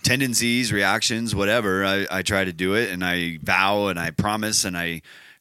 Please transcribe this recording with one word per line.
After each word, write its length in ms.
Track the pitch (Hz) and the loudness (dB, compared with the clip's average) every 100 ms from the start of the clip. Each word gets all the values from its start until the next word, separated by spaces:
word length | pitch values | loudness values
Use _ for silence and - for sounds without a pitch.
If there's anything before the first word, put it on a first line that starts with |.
tendencies, 680 | - 127 131 110 120 120 117 | 0 0 0 0 0 0 0
reactions, 640 | 104 98 107 - 113 117 | 2 2 2 0 -2 -2
whatever. 480 | 98 101 120 104 92 | 0 2 2 2 2
I, 240 | 98 98 98 | 2 0 -2
I 120 | 92 | -2
try 240 | 92 98 | 0 0
to 80 | 92 | 0
do 220 | 85 92 | -2 0
it, 140 | 104 117 | 0 0
and 140 | 90 | -2
I 340 | 90 87 85 80 | -2 -2 -2 -4
vow, 440 | 85 92 98 104 101 | 0 2 4 2 0
and 120 | 85 | -2
I 120 | 82 | -4
promise, 520 | - 104 107 107 104 | -2 -2 -2 -2 -2
and 140 | 98 87 | -2 -4
I 240 | 85 82 - - - - | -6 -6 -12 -20 -20 -4